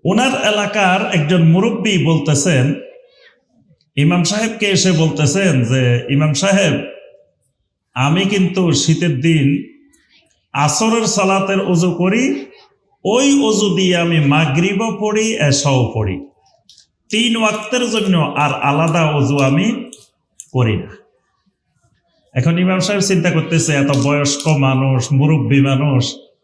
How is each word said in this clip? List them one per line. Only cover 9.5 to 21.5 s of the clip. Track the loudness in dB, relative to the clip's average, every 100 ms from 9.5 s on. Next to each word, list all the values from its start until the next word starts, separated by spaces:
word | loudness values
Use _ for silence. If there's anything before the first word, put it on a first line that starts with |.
| 0 -6 -20 _ _ _ _ _ _ _
আসরের | -2 -2 0 0 0 -2
সালাতের | 0 0 0 0 -2
ওযু | 0 0 0
করি, | 0 0 0 -2 -4 -10 -20 _ _ _ _
ওই | -2 0 2 2
ওযু | 2 0 0 0
দিয়ে | 0 0
আমি | 0 0
মাগরিবও | 2 2 0 0 0 -2 -4 -4
পড়ি, | -2 -2 -2 0
এশাও | 0 0 0 0 0
পড়ি, | -2 -4 -6 -12 _ _ _ _ -20 _ _ _
তিন | -2 -2 0
ওয়াক্তের | -2 -4 -6 -4 -2
জন্য | -2 0 0 0 -2
আর | -2
আলাদা | -2 -2 0 0 0 0
ওযু | 0 0 2
আমি | 2 2 0 -4 -10 -20 -20 _ _ _ -8
করি | -2 0 -2
না।" | -6 -18 _ _ _ _ _